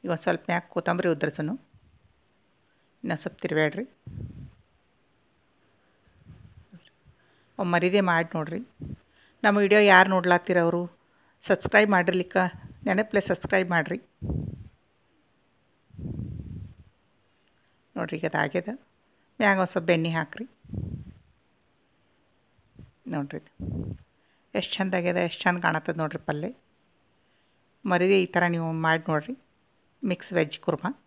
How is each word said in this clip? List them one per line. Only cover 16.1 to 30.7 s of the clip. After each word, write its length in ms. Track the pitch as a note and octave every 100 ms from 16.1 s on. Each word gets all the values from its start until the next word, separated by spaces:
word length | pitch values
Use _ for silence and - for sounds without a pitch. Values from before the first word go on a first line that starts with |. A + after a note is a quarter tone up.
| - - - - - - - - _ _ _ _ _ _ _ _ _ _ -
ನೋಡ್ರಿ, 220 | - D#3+
ಈಗ 80 | D#3+
ಅದು 80 | -
ಆಗ್ಯದ. 280 | D3+ F3 G#3 C4 _ _ _ _ _ -
ಮ್ಯಾಗ 180 | G#3 F#3+
ಒಂದು 80 | F3+
ಸ್ವಲ್ಪ 140 | F#3 E3+
ಬೆಣ್ಣೆ 200 | E3 E3 E3
ಹಾಕ್ರಿ. 280 | D#3 - B3 _ - - - - - - _ _ _ _ _ _ _ _ _ _ _ _ _ _ _ - - _ -
ನೋಡ್ರಿ, 260 | D#3+ C#3 D#3
ಇದು 100 | - _ - - - - _ _ _ _ _ G#3
ಎಷ್ಟು 120 | - -
ಚಂದ 160 | F#3+ F3+
ಆಗ್ಯದ, 200 | F3 F3 F3
ಎಷ್ಟು 120 | - F#3
ಚಂದ 140 | F3 E3+
ಕಾಣತ್ತದ 320 | D#3+ E3 D#3+
ನೋಡ್ರಿ 200 | D#3 - -
ಪಲ್ಯ. 200 | D3 F3+ C4 _ _ _ _ _ _ _ _ _ _ _ _ G3+
ಮರಿದೇ 260 | F3 F#3 G3 F3+
ಈ 20 | F3
ಥರ 80 | F3 E3+
ನೀವು 140 | E3 E3 D#3+
ಮಾಡಿ 180 | D#3+ D#3+
ನೋಡ್ರಿ, 240 | D3+ D3+ C4+ _ _ _ _ _ _ A3
Mix 220 | F3+ - F3
ವೆಜ್ 200 | D#3 -
ಕುರ್ಮಾ. 240 | -